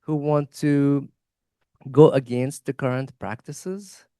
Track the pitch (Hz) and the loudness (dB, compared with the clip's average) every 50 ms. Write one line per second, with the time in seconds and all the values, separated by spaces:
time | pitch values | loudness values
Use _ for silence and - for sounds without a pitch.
0 | _ - 156 147 143 147 151 147 147 139 _ - - 147 143 143 143 139 143 143 | _ -6 -6 -4 -2 0 0 -2 -2 -4 _ -4 -2 0 2 2 2 2 0 -2
1 | 139 - _ _ _ _ _ _ _ _ _ _ _ _ _ _ - 135 131 135 | -4 -8 _ _ _ _ _ _ _ _ _ _ _ _ _ _ -18 -2 6 8
2 | 156 - 131 139 131 120 120 123 127 135 143 - _ - 135 _ 143 131 123 131 | 8 8 8 2 -4 -2 -4 -4 -4 -4 -6 -10 _ -10 -8 _ -4 -4 -4 -4
3 | 135 131 - _ - 98 107 123 _ - 147 - - 185 185 196 202 190 - - | -6 -8 -12 _ -12 -12 -12 -12 _ -18 -18 -14 -12 -12 -12 -12 -14 -20 -20 -20
4 | _ _ _ | _ _ _